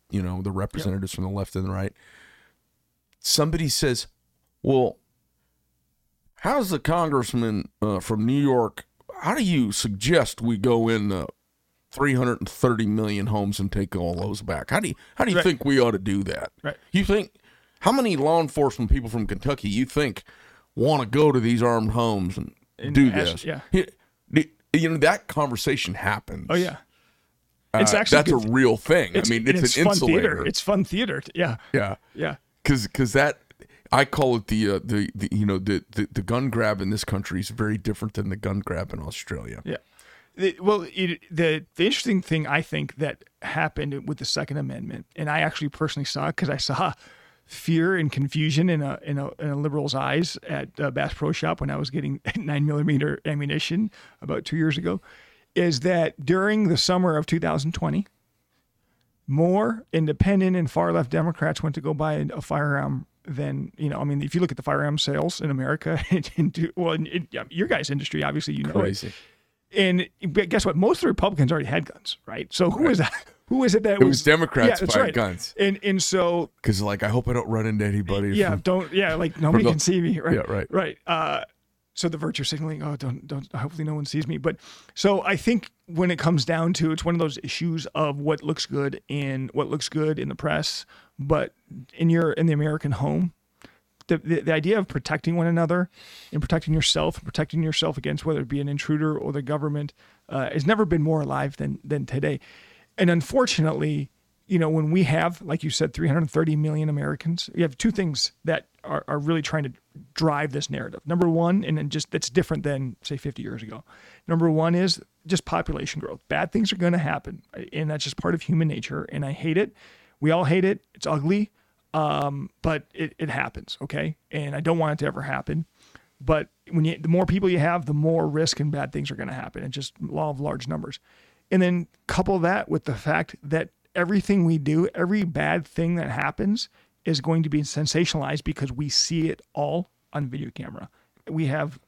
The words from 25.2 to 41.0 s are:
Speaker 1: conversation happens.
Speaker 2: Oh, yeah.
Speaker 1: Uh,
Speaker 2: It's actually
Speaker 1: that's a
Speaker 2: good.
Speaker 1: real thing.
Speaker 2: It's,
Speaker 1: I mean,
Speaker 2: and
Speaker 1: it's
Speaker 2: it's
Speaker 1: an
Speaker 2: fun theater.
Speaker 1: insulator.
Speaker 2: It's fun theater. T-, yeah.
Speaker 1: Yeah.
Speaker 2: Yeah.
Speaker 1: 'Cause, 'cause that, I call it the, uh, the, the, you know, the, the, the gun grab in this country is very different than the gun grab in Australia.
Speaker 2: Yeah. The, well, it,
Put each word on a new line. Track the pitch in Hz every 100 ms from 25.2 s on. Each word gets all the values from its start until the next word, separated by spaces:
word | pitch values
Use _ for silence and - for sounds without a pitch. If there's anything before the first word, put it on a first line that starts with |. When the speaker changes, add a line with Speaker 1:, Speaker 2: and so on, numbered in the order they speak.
| -
Speaker 1:
conversation | - 143 117 - 135 -
happens. | 92 98 104 - 82 -
Speaker 2:
Oh, |
yeah. | 175 180 151 _ _ _ _ _ _ _ _ _
Speaker 1:
Uh, | 110
Speaker 2:
It's | 104
actually | 104 113 147
Speaker 1:
that's | 151
a | 135 110
Speaker 2:
good. |
Speaker 1:
real | 127 127 113
thing. | - 156 101
Speaker 2:
It's, | 92 104
Speaker 1:
I |
mean, | 117 113
Speaker 2:
and | 180
Speaker 1:
it's |
Speaker 2:
it's | 131 123
Speaker 1:
an |
Speaker 2:
fun | 170 196
theater. | - -
Speaker 1:
insulator. | - 147 139
Speaker 2:
It's | -
fun | - 196
theater. | 175 185 233 143
T-, | -
yeah. | - 170 113 -
Speaker 1:
Yeah. | 135 101 95 _
Speaker 2:
Yeah. | - 151 147 _ _
Speaker 1:
'Cause, | - 139 101
'cause | - 123
that, | 135 143 - _ - - _ -
I | 127
call | 139 - 135 120
it | -
the, | 110 104
uh, | 95
the, | - 104 104
the, | 95 101
you | 104
know, | 104 95
the, | 98 92 -
the, | - 107
the | -
gun | 92 120 135
grab | 113 107 101
in | 95
this | 107
country | - 101 98 92
is | -
very | 113 107 107
different | 107 104 107
than | - 101
the | 98
gun | 101 98
grab | - 85 95
in | 82
Australia. | 73 - - 85 55 57
Speaker 2:
Yeah. | - - _ _ - - _ -
The, | 190 165
well, | 185 208 165
it, | 185